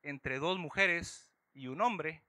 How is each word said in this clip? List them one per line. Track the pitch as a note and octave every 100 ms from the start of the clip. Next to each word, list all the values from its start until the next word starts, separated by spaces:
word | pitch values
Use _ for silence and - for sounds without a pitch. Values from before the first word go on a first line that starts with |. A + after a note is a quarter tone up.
entre | D3 C#3+ C3+ C3
dos | D#3+ F#3
mujeres | D#3+ F#3+ G3 E3+ - - - _ _
y | C#3 B2+
un | C#3
hombre | A#3+ G3 D#3 D#3+